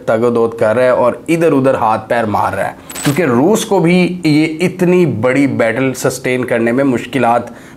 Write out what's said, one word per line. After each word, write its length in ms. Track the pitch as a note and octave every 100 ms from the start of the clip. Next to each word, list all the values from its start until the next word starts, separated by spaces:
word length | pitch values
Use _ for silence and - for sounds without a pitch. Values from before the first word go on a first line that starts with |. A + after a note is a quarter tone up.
| -
तगोदोद 500 | A2+ A#2+ A#2 A#2 A2+
कर 160 | A2 A2+
रहा 100 | B2+
है 100 | B2
और 280 | A#2+ A#2+ -
इधर 220 | E3 E3
उधर 240 | C#3 C3+ B2
हाथ 240 | A#2 A2
पैर 260 | A2 B2 A2
मार 280 | G2+ G2+
रहा 120 | G2 A2
है, 100 | - - -
क्योंकि 220 | D3+ C3+ D3
रूस 380 | A#2+ D#3 G#3+
को 160 | - G3
भी 200 | E3 F3+ F3 F3+ D#3
ये 200 | D3 D#3+ D#3+
इतनी 440 | F3+ F#3 F3+ F3+ E3
बड़ी 400 | A2 B2+ C3+ C#3
battle 440 | A2+ A2+ A2+ C3
sustain 500 | B2+ C3+ - B2+ B2+
करने 280 | B2 A#2+ A2+
में 120 | B2
मुश्किलात 720 | C#3 A#2 - C#3 A#2+ A#2+ A#2 - -